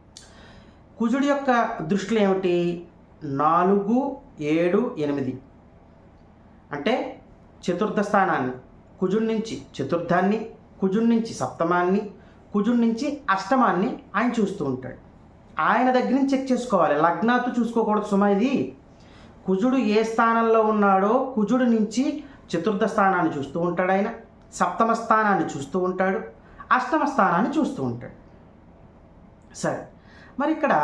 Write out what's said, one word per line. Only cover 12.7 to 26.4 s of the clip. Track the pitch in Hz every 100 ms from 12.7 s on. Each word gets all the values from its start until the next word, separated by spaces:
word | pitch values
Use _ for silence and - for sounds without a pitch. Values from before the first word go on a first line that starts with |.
| 240
నుంచి | 226 226 294 285 -
అష్టమాన్ని | 190 - 262 226 175 226 311 - 196
ఆయన | 240 233
చూస్తూ | 196 - 139
ఉంటాడు. | 123 - - - - - - - -
ఆయన | 160 220 254
దగ్గర | 254 202
నుంచి | 262 269 269
చెక్ | -
చేసుకోవాలి, | 247 - 190 151 147
లగ్నాత్తు | 165 165 226 247 247 247
చూసుకోకూడదు | 226 233 214 208 202
సుమా | 196 202
ఇది. | 196 247 254 - - - - - - - - -
కుజుడు | 190 247 269
ఏ | 214 214
స్థానంలో | 220 - 226 226 226 226
ఉన్నాడో | 214 214 202 190 202 247 269 -
కుజుడు | 208 254
నుంచి | 247 226 202 - 302 285 - - - 170
చతుర్థ | 208 196
స్థానాన్ని | 214 - 196 180 160 151
చూస్తూ | 131 170
ఉంటాడు | 175 170 185
ఆయన, | 190 226 233 - - -
సప్తమ | - 175 - 226
స్థానాన్ని | 226 - 220 214 185 156 147
చూస్తూ | - 185
ఉంటాడు, | 180 185 190 196 - -